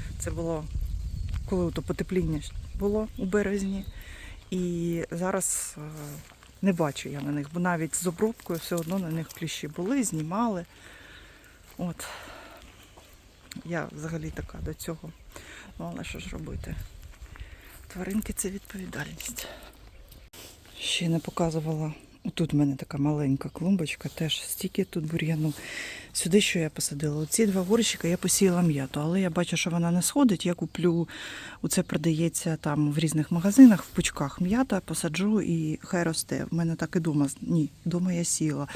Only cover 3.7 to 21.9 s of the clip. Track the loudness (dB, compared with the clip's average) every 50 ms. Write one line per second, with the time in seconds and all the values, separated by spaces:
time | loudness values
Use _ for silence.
3.7 | -4 -4 -6 -8 -10 -12 -14 -14 -14 -14 -14 -16 -16 -16 -12 -6 -4 -2 -2 -2
4.7 | -2 -2 -2 0 -2 -2 -4 -4 -4 -2 -2 0 0 0 0 -2 -2 -4 -4 -8
5.7 | -10 -12 -12 -12 -12 -12 -12 -12 -12 -14 -16 -18 -20 -20 -20 -20 -8 0 2 2
6.7 | 2 4 2 0 0 -4 -8 -8 -8 -6 -4 -2 -2 -2 -4 -4 -2 -2 0 0
7.7 | 0 0 0 -2 -2 -2 -2 -2 0 0 0 0 0 -4 -6 -6 -6 -6 -4 -4
8.7 | -4 -2 -2 -2 -2 -2 -2 -2 -4 -4 -4 -6 -8 -8 -8 -8 -6 -6 -8 -8
9.7 | -6 -4 -2 0 0 0 0 0 -2 -2 -4 -2 0 0 0 0 0 -2 -6 -8
10.7 | -14 -20 -20 -20 -20 -20 -20 -20 -20 -20 -20 -20 -20 -20 -20 -20 -20 -20 -20 -18
11.7 | -10 -6 -6 -6 -6 -8 -10 -12 -12 -14 -14 -16 -16 -16 -18 -18 -18 -18 -20 -20
12.7 | -20 -20 -20 -20 -20 -20 -20 -20 -20 -20 -20 -20 -20 -20 -18 -16 -14 -12 -8 -6
13.7 | -4 -4 -4 -6 -8 -10 -8 -6 -6 -6 -6 -8 -8 -8 -10 -10 -10 -8 -8 -8
14.7 | -8 -8 -8 -8 -8 -8 -10 -16 -18 -18 -20 -20 -18 -18 -18 -16 -18 -18 -18 -16
15.7 | -14 -12 -10 -10 -8 -10 -10 -10 -10 -10 -10 -10 -10 -10 -8 -8 -8 -8 -8 -8
16.7 | -8 -8 -8 -10 -12 -16 -16 -18 -16 -18 -18 -18 -14 -14 -14 -16 -16 -18 -20 -20
17.7 | -20 -20 -20 -14 -12 -8 -6 -4 -2 -2 -2 -4 -4 -4 -4 -4 -6 -8 -10 -12
18.7 | -12 -12 -10 -8 -8 -8 -8 -8 -10 -10 -12 -10 -10 -10 -10 -12 -12 -16 -18 -20
19.7 | -20 -20 -20 -20 -20 -20 -20 -20 -20 -20 -20 -20 -20 -18 -18 -18 -20 -20 -20 -20
20.7 | -14 -8 -6 -4 -2 0 2 2 2 0 0 -2 -2 0 0 0 0 0 -2 -2
21.7 | -2 -2 -2 -4